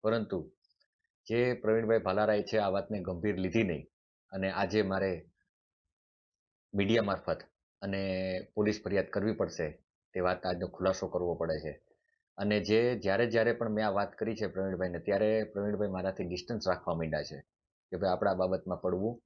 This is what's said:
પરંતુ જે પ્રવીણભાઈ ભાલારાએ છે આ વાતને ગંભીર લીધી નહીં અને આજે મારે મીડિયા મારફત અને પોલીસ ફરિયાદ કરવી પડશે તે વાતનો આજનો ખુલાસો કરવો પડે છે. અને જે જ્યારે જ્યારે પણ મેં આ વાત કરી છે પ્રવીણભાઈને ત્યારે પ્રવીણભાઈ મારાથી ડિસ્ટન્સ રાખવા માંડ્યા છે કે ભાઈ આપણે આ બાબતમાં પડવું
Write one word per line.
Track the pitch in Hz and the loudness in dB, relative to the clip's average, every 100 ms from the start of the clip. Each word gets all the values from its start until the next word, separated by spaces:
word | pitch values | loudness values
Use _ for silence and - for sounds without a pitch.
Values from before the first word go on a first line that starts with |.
પરંતુ | 110 117 107 92 76 _ _ _ _ _ _ _ - | 2 0 0 -4 -6 _ _ _ _ _ _ _ -2
જે | 117 123 120 | 2 2 2
પ્રવીણભાઈ | 107 110 110 113 95 | 2 2 4 2 4
ભાલારાએ | 98 107 104 101 | 2 4 2 2
છે | 110 | 0
આ | 101 95 | 2 0
વાતને | 98 104 90 | -2 -6 -4
ગંભીર | 87 107 92 | -2 -2 0
લીધી | 95 113 104 | 0 2 2
નહીં | 76 - _ _ _ _ | -2 -8 _ _ _ _
અને | 95 95 | -4 -2
આજે | 95 98 107 98 | 0 2 2 2
મારે | 95 95 85 - _ _ _ _ _ _ _ _ _ _ _ _ _ _ | 0 0 -2 -8 _ _ _ _ _ _ _ _ _ _ _ _ _ _
મીડિયા | 101 101 113 104 | 0 4 4 2
મારફત | 92 - 82 - _ _ _ | -2 -2 -6 -8 _ _ _
અને | 98 98 98 92 95 92 - - | -6 -4 -2 -2 -2 -4 -6 0
પોલીસ | 101 104 | 0 0
ફરિયાદ | 101 98 92 104 | 0 0 0 0
કરવી | 104 107 | 0 0
પડશે | 90 - 78 - _ _ _ 92 | -2 -2 -6 -6 _ _ _ -2
તે | 90 | 0
વાતનો | 90 92 | 0 -2
આજનો | 90 90 - | -4 -6 -2
ખુલાસો | 92 92 92 | -2 0 -4
કરવો | 90 87 82 | -2 -2 -2
પડે | 82 78 | -2 -4
છે. | 76 73 _ _ _ _ _ - | -6 -12 _ _ _ _ _ -6
અને | 101 104 101 | 0 0 4
જે | 110 123 120 95 | 4 4 2 0
જ્યારે | 101 120 | 2 4
જ્યારે | 113 113 117 | 4 2 2
પણ | 117 107 | 0 0
મેં | 107 | 2
આ | 98 | 0
વાત | 101 - | -2 -2
કરી | 110 107 | -4 -2
છે | 101 | -4
પ્રવીણભાઈને | 92 95 90 92 85 92 | -2 -2 -2 -2 -2 0
ત્યારે | 98 107 110 107 | 2 4 2 0
પ્રવીણભાઈ | 101 101 98 104 92 | -2 -2 0 -2 -2
મારાથી | 95 95 87 | -4 -4 -6
ડિસ્ટન્સ | 90 - 113 95 | -6 -6 -4 0
રાખવા | 90 - 82 | 0 -2 -2
માંડ્યા | 80 78 73 | 0 -2 -4
છે | 71 - _ _ _ _ | -10 -16 _ _ _ _
કે | 90 | -2
ભાઈ | 95 | 0
આપણે | 90 101 | 2 2
આ | 92 | 2
બાબતમાં | 92 92 92 87 92 | 0 0 -2 -4 -2
પડવું | 92 107 120 | 0 -2 -4